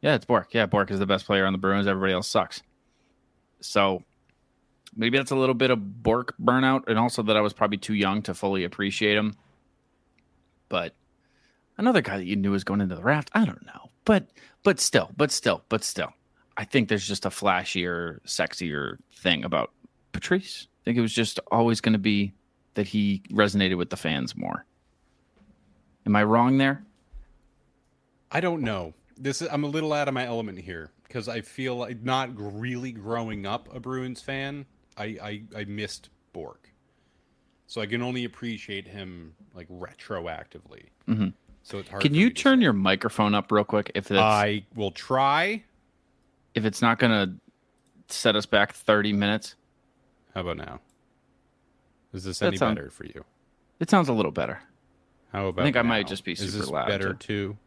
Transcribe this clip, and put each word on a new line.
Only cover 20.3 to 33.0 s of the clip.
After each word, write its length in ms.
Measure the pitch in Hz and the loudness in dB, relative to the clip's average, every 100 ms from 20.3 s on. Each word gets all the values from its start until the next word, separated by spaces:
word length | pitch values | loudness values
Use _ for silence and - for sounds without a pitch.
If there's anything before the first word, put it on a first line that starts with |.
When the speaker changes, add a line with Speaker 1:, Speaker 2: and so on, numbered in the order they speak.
| 185 - - - | -2 -2 -14 -16
Speaker 1:
I 180 | _ | _
think 140 | - 120 | -4 0
it 40 | |
was 120 | 113 | 0
just 240 | 117 110 - - | 0 -2 -4 -2
always 280 | 117 117 110 | 2 4 2
gonna 180 | - 110 | 2 2
be 360 | 101 101 101 - _ _ _ | 2 2 0 -6 _ _ _
that 140 | - 98 | -4 -2
he 340 | 107 101 98 - | 0 0 0 -2
resonated 460 | 101 104 101 95 90 | 2 4 4 2 2
with 120 | 87 | -2
the 60 | - | -4
fans 380 | 80 76 62 50 | -4 -4 -4 -8
more. 280 | 50 50 - _ _ _ _ _ _ _ _ _ _ _ _ _ | -8 -8 -12 _ _ _ _ _ _ _ _ _ _ _ _ _
Am 120 | - 104 | 2 4
I 80 | |
wrong 340 | 104 113 123 135 | 6 6 6 4
there? 240 | 135 139 - _ _ - - _ _ _ _ _ _ _ _ _ _ | 2 0 -8 _ _ -20 -20 _ _ _ _ _ _ _ _ _ _
Speaker 2:
I 100 | 151 | -2
don't 220 | 180 170 | 0 0
know. 320 | 120 98 85 - _ - | -2 -2 -6 -12 _ -8
This 240 | 135 135 | -6 -4
is, 60 | 165 | -2
I'm 120 | 143 | -2
a 60 | 147 | -2
little 240 | 156 156 | -2 0
out 160 | 147 143 | 0 0
of 60 | |
my 120 | 131 123 | -2 -2
element 320 | 117 110 95 | -4 -6 -10
here 320 | 90 85 78 _ _ | -12 -12 -14 _ _
'cause 200 | 127 107 | -10 -6
I 120 | 117 | -8
feel 360 | 104 - 131 123 | -10 -8 -6 -6
like 260 | 120 120 | -8 -8
not 280 | 120 131 131 | -2 -2 -2
really 560 | 110 104 101 120 123 131 | -8 -10 -8 -8 -8 -8
growing 560 | 117 | -10